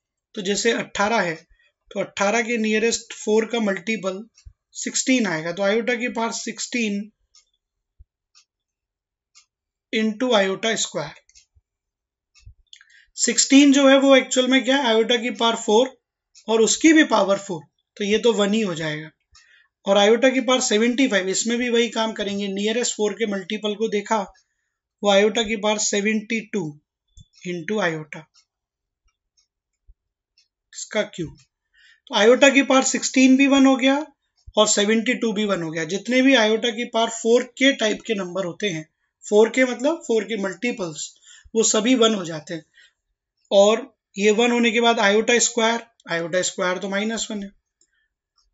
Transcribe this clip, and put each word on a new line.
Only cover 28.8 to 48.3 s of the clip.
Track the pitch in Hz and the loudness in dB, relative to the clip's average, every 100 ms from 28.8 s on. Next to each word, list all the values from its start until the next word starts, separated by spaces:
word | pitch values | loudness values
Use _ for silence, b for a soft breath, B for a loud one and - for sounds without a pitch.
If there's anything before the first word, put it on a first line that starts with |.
| _ _ _ _ _ _ _ _ _ _ _ _ _ _ _ _ _ _ _ | _ _ _ _ _ _ _ _ _ _ _ _ _ _ _ _ _ _ _
इसका | - - 214 | -18 -8 -6
क्यूब। | 202 - 147 - _ _ _ b b b - | -6 -8 -12 -14 _ _ _ b b b -4
तो | |
आयोटा | 233 220 254 277 | 2 4 6 6
की | 262 | 4
पावर | 277 262 | 4 2
सिक्सटीन | 269 240 - 262 262 262 | 2 -2 -2 4 6 6
भी | 277 | 4
वन | 277 269 | 4 4
हो | 262 | 4
गया | 262 285 302 _ _ _ - 214 | 2 0 -4 _ _ _ -4 0
और | 208 | 2
सेवेंटी | 208 208 226 220 | 2 2 0 0
टू | 226 226 | -2 -2
भी | 202 | -2
वन | 214 185 | -2 -4
हो | 160 | -4
गया। | 160 160 | -8 -6
जितने | 196 208 254 | -6 -2 2
भी | 262 254 | 4 4
आयोटा | 214 220 240 | 4 0 -2
की | 214 | -6
पावर | 240 226 226 | -4 -2 -2
फ़ोर | - 226 247 240 - | -2 0 0 0 0
के | 269 269 | 0 2
टाइप | 220 190 - | -2 -4 -6
के | |
नंबर | 202 180 180 | -6 -6 -6
होते | 180 165 208 | -8 -6 -6
हैं, | 160 156 _ _ _ | -6 -10 _ _ _
फ़ोर | - 208 220 | 0 4 4
के | 262 | 2
मतलब | 254 240 285 330 - | 0 0 -2 -2 -2
फ़ोर | 226 | -2
के | 196 220 | -2 -4
मल्टीपल्स, | 196 180 240 208 175 151 - b b b b | -6 -6 -6 -6 -8 -10 -14 b b b b
वो | 226 | -2
सभी | 220 220 220 254 | 0 0 2 2
वन | 220 | 2
हो | 208 | 0
जाते | 165 156 - | -6 -10 -12
हैं। | 165 - b b _ _ _ _ _ _ | -14 -14 b b _ _ _ _ _ _
और | 202 202 233 269 _ _ 202 | 4 6 4 -2 _ _ -2
ये | 214 | 0
वन | 208 240 | 2 2
होने | 240 233 | 2 2
के | 226 | 2
बाद | 233 233 | 2 2
आयोटा | 202 214 220 240 | 2 2 2 2
स्क्वायर, | - - 226 233 - _ - | 0 0 -2 -2 -8 _ -8
आयोटा | 165 170 185 | -8 -4 -4
स्क्वायर | 180 - 180 185 | -4 -4 -4 -4
तो | 196 | -6
माइनस | 196 214 226 - | -6 -4 -6 -8
वन | 214 | -10
है। | 196 - _ _ _ _ _ _ _ | -12 -18 _ _ _ _ _ _ _